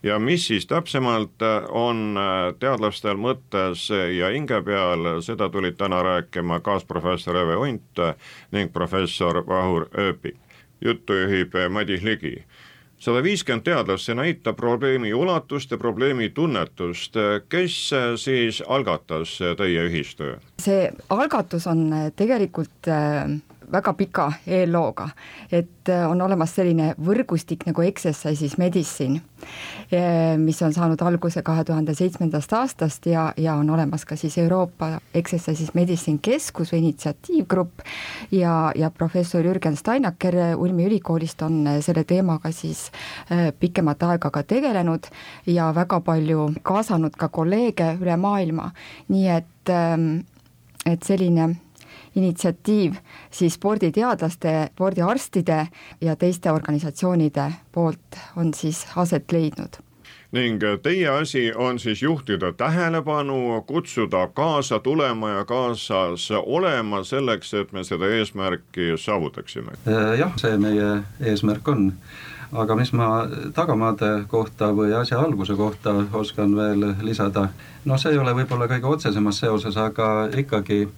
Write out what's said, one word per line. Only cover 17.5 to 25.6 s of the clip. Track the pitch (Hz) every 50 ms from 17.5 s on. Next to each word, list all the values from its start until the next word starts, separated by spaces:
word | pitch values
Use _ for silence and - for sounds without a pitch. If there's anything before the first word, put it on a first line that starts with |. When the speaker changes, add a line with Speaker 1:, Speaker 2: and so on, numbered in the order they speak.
| - 175 185 170 175 - - - 147 135 123 117 117 113
Speaker 1:
siis | - 139 131 123 120 113 104 - -
algatas | - 131 139 123 95 82 76 _ - 80 78 82 - - - 95 85 87
teie | - 101 92 87 82 85
ühistöö? | 85 85 80 69 - - - 76 69 58 53 - - _ -
Speaker 2:
See | - 202 196 190 180 - - - - -
algatus | 190 214 277 302 302 233 190 - - 170 170
on | 180 165 165 160 156 156 156 156 151 - -
tegelikult, | 202 226 262 233 196 175 - 165 151 - _ _ - 170
äh, | 160 151 151 147 147 143 143 143 147 151 - _ - - - -
väga | - 190 202 208 185
pika | - 196 180 - 190 156 147 147 - -
eellooga, | 180 185 185 185 170 170 170 160 - - - - 151 - - - - - - - -
et, | 180 170